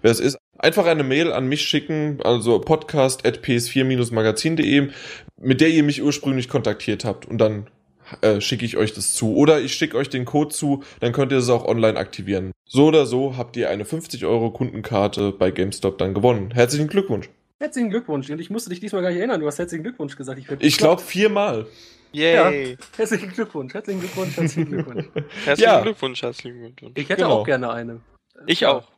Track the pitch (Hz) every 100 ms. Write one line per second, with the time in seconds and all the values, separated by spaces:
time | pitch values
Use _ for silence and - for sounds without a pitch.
0 | 113 113 135 139 _ _ 156 165 170 160
1 | 135 135 165 107 131 147 - 156 - 156
2 | 151 143 98 120 110 110 - 156 - 151
3 | 131 - - 113 - 120 120 135 131 127
4 | 117 117 110 107 160 160 127 139 139 -
5 | - - - _ 127 131 156 165 147 143
6 | 143 143 143 131 123 143 107 104 - 107
7 | 117 98 - 113 107 107 104 _ _ _
8 | - - 107 104 - 120 120 - 120 -
9 | 98 - 113 110 147 151 127 - 160 117
10 | 139 131 123 147 151 - 143 139 - -
11 | 123 120 135 135 120 117 - 113 110 -
12 | 98 - 95 98 92 - _ 127 151 156
13 | 120 123 135 127 120 123 92 98 101 156
14 | - 120 82 113 113 113 127 - 107 107
15 | 104 - 101 98 95 92 95 - 98 98
16 | 95 98 117 113 98 120 123 147 151 196
17 | 190 104 - _ _ _ 302 269 233 214
18 | 240 147 135 151 175 214 202 180 208 196
19 | 180 175 220 202 147 143 175 165 170 -
20 | 143 - 131 135 127 139 139 - 147 175
21 | - 180 214 202 202 117 110 - - _
22 | _ 147 160 165 165 143 131 127 - -
23 | 226 226 190 180 220 156 131 - - 190
24 | 180 180 185 147 165 160 151 - 156 -
25 | 156 - 147 196 151 143 226 170 110 107
26 | 135 123 120 120 127 120 117 127 - 123
27 | 143 185 - 110 107 131 123 117 117 117
28 | _ _ _ _ - 170 - 135 -